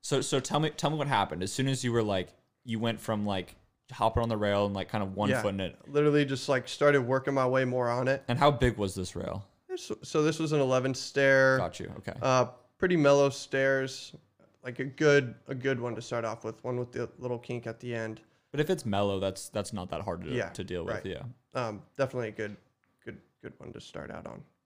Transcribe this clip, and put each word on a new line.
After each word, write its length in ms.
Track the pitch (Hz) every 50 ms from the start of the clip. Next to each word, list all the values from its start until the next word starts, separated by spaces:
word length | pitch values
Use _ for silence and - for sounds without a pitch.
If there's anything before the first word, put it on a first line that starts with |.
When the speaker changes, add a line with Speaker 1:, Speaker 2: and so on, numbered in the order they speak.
Speaker 1:
So, 200 | - - 147 135
so 180 | - - - 135
tell 200 | 127 - - 147
me, 120 | 156 156
tell 180 | - - - 147
me 80 | 156
what 100 | 156 143
happened. 360 | 143 135 104 98 - - 82 92
As 80 | 98
soon 160 | - - 131
as 160 | 135 135 120 123
you 80 | 123
were, 100 | 117 117
like, 280 | 110 104 101 92 92 - - _ _ _ _ _ _
you 160 | 123 113 110
went 200 | 113 117 113 110
from, 260 | - - 113 104 104
like, 280 | 104 98 95 90 - - _ _ _ _ _ _ _
hopping 320 | 127 - 107 113 - 120 117
on 60 | 117
the 80 | 113
rail 280 | 104 104 101 101 101 101
and, 80 | 101 98
like, 160 | 98 92 -
kind 140 | - 107 101
of 120 | 95 95
one 140 | 101 104 104
Speaker 2:
Yeah. 140 | 131 123 107
Speaker 1:
foot 100 | 104 98
in 60 | 98
it. 180 | 95 87 - - -
Speaker 2:
Literally 380 | - 139 147 147 151 143 147 147
just, 240 | 131 135 127 - -
like, 180 | 139 127 123
started 340 | - - - 147 147 143 139
working 340 | 123 117 131 131 131 - 139
my 100 | 135 131
way 200 | 127 131 131 131
more 240 | 127 123 127 123 120
on 180 | 120 123 127
it. 160 | 131 135 135 -
Speaker 1:
And 120 | - 120 -
how 100 | 143 147
big 280 | 143 120 131 123 107
was 180 | - 104 95 -
this 200 | 95 90 - -
rail? 300 | 85 - - - 101 104 _ _ _ _ _
Speaker 2:
This, 220 | 370 349 - - 107 -
so 220 | - - - 160 151
this 160 | 156 156 156
was 120 | 160 151 151
an 60 | 147
eleven 360 | 139 127 131 127 127 135 131
stair. 600 | - - - - 139 139 135 135 131 135 135 131 131
Speaker 1:
Got 200 | 92 82 - -
you. 140 | - - - -
Okay. 140 | - - - -
Speaker 2:
Uh, 260 | - 131 131 127 123 123 - - _ _ _ _
pretty 180 | - 185 180
mellow 320 | 165 147 143 143 143 139 139
stairs. 840 | 131 - - - - 135 135 135 135 135 131 135 131 - - - - - _ _ _ _ - _ _ _ -
Like, 160 | 123 120 -
a 60 | 131
good, 500 | 139 127 - 156 151 143 143 131 120 110 - _
a 60 | - 139
good 240 | 127 120 135 135 123
one 140 | 120 120 117
to 60 | 110
start 240 | 117 - 123 117 113
off 180 | 110 110 113 -
with. 200 | 113 113 - _
One 160 | 123 123 123
with 120 | 123 120
the 160 | - 120 120 120 - -
little 180 | 127 123 123 120
kink 280 | 123 - 131 120 117
at 120 | 117 113 117
the 140 | - 123 120
end. 280 | 113 113 110 110 107 - _ _ _ _ _
Speaker 1:
But 100 | - 143
if 100 | 151 156
it's 140 | 190 165 -
mellow, 320 | 113 101 101 101 101 98 95
that's, 300 | 95 98 92 - - -
that's 220 | - 107 98 -
not 180 | - 98 90 92
that 100 | - 80
hard 220 | 104 101 87 85 92
to, 60 | 110
Speaker 2:
Yeah, 180 | - 120 101 85
Speaker 1:
to 140 | - - 95
deal 200 | 90 90 87 85
with. 120 | 90 113
Speaker 2:
right. 100 | 98 -
Speaker 1:
Yeah. 180 | 95 87 - - 120 120 _ _ _ _
Speaker 2:
Um, 300 | 135 123 113 107 98 - _ _
definitely 340 | - 139 131 - 127 120 110
a 20 |
good, 260 | 101 - 110 104 104 - _ _ _ _ _ _ _ _ _
good, 140 | - - - _ _ _ _
good 120 | - - - _
one 120 | - - -
to 60 | -
start 280 | - - - - - -
out 140 | - - -
on. 180 | - - - - _ _ _ _